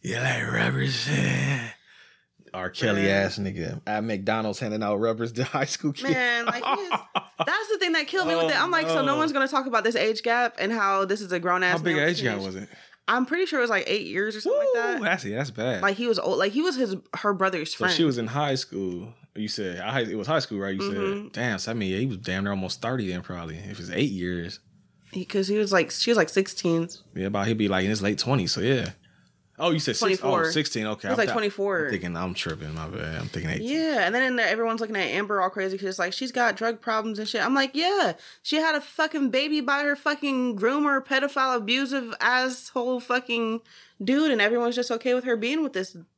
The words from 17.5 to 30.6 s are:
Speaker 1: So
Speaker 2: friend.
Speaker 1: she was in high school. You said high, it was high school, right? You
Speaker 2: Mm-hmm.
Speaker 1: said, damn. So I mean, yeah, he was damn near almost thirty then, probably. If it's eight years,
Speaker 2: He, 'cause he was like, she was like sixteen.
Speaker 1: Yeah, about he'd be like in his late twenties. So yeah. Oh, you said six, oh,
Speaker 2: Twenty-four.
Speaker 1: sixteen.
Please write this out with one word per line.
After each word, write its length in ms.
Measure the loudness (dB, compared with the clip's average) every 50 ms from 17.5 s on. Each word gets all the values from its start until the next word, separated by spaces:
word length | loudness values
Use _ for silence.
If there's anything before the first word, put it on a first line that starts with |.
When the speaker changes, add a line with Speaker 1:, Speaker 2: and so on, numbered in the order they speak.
| 0 -2 -4 -6 -4
Speaker 1:
So 40 | -2
Speaker 2:
friend. 140 | 0 0 2
Speaker 1:
she 100 | 4 4
was 160 | 2 2 0
in 80 | -4
high 260 | -4 -2 -2 0 0 0
school. 580 | -2 -4 -6 -6 -4 -4 -4 -6 -6 -10 -12 -16 _ -20 _ _
You 120 | -6 -6
said 320 | -6 -4 -4 -4 -6 -6 -6
high, 220 | -6 -2 0 0
it 140 | 0 0 -2
was 120 | -4 -2
high 100 | 0 0 0
school, 200 | 0 -2 -4 -4
right? 160 | -2 -2 -2
You 40 | -2
Speaker 2:
Mm-hmm. 420 | -2 -2 -2 -2 -2 -2 -2 -4 -6
Speaker 1:
said, 60 | -8 -6
damn. 240 | -4 -2 -2 -2 -2
So 120 | -4 -4
I 20 | -4
mean, 160 | -2 -2 -2
yeah, 60 | 0 0
he 60 | -2
was 120 | -2 -4
damn 260 | -6 -4 -4 -2 -2 -2
near 80 | -2
almost 300 | -2 -2 -4 -4 -6 -6
thirty 260 | -4 -4 -2 -2 -2 -4
then, 100 | -4 -6
probably. 360 | -6 -8 -10 -10 -8 -10 -10
If 220 | -10 -10 -12 -12 -12
it's 100 | -10 -6
eight 180 | 0 0 0 0
years, 480 | 0 -2 -4 -2 -2 -4 -4 -6 -10 -14 _ _ _ -20 _ _ _ _ _ -10
Speaker 2:
He, 120 | -8 -8 -8
'cause 220 | -2 -2 -2 0
he 100 | 2 2
was 140 | 2 2 4
like, 180 | 4 4 4 2
she 180 | -2 -2 2 2
was 60 | 4
like 120 | 4 4 4
sixteen. 600 | 2 0 0 0 -4 -2 2 2 2 2 0 -2 -6 -16 -20 -14 -8
Speaker 1:
Yeah, 120 | -4 -4
about 200 | -2 0 0 2
he'd 100 | 2 2
be 100 | 2 4
like 160 | 4 4 4 2
in 60 | 2
his 100 | 0 2
late 160 | 2 0 0
twenties. 340 | 0 0 2 2 2 2 0
So 80 | 0 0
yeah. 280 | 2 2 2 2 0 -4 -8 _ _ _ _ _ _ _ _ _ _ _ _ 0
Oh, 100 | 2 2
you 80 | 2 2
said 160 | 0 -2 0
six, 40 | 0
oh, 280 | 2 2 0 2 2 2
Speaker 2:
Twenty-four. 220 | 2 4 2 2
Speaker 1:
sixteen. 360 | 2 0